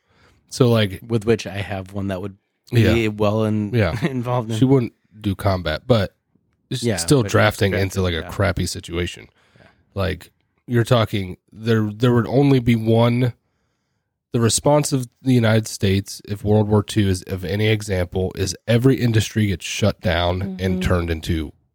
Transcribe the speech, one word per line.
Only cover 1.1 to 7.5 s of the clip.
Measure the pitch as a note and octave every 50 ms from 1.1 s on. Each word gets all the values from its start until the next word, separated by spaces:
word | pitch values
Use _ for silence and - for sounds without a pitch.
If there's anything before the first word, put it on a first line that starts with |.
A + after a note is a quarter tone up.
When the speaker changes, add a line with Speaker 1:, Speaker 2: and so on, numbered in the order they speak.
| A#2 A#2 G#2
Speaker 2:
which | A2+ A2+ G#2 -
I | F#2+ F2+ G2+
have | G2+ F#2 G2+ F#2+ F#2+ F#2+ G2
one | G2+ F#2+ G2
that | F#2+ F2+ G2
would | G2+ F#2+ _ _ _ _ _ _ - A#2+
be | A#2 A2
Speaker 1:
Yeah. | A2+ A2 A#2 A2+ G#2+
Speaker 2:
well | G#2+ G#2 G#2+ G2+ G#2 A2 A2
in-, | G#2+ G#2+ G#2+ G#2 G2+ A#2+
Speaker 1:
Yeah. | A#2 G2+ E2+ - A2 -
Speaker 2:
<laughs> |
involved | C3+ C3 B2+ A#2 B2 B2 B2+ A2+ A2
in | A2+ A2
Speaker 1:
She | C3
wouldn't | B2+ C#3 C3+ A#2+ - _ _ _ _ _ A2
do | G#2+ G#2 F#2+
combat, | - - G2+ F#2+ F#2 F2 E2 D#2 - _
but | B2 B2 G#2+ F#2+ - _ _ _ _ _ _ _ _ _ _ _ -
s-, | B2+ B2 A#2+
Speaker 2:
Yeah, | A#2+ G#2
Speaker 1:
still | F2 - - D3+ C3+ A2
Speaker 2:
but | G2 -
Speaker 1:
drafting | G2 G#2 G#2+